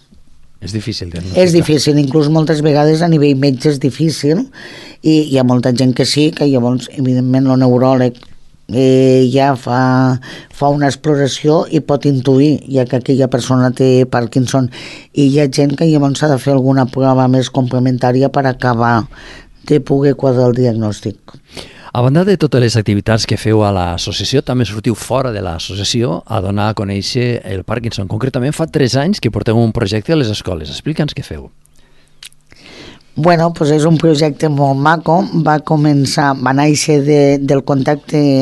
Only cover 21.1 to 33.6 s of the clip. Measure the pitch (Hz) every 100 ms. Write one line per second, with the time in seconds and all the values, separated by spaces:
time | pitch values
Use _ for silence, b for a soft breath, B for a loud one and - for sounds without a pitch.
21.1 | 98 - - B B B B B - 123
22.1 | 147 190 196 147 131 120 113 101 101 98
23.1 | 110 - 117 110 107 104 98 87 87 -
24.1 | 85 98 131 - 127 110 104 120 107 -
25.1 | 123 135 104 95 82 - 95 98 123 120
26.1 | - - 107 95 101 107 107 101 101 95
27.1 | 131 120 117 101 98 90 120 113 - 95
28.1 | 107 131 127 127 147 160 151 131 131 151
29.1 | 208 120 107 - 110 117 110 104 107 104
30.1 | 160 117 104 - 87 76 71 - 156 147
31.1 | - - 78 67 - _ _ b b b
32.1 | b - _ _ B B B B B B
33.1 | - 160 170 165 170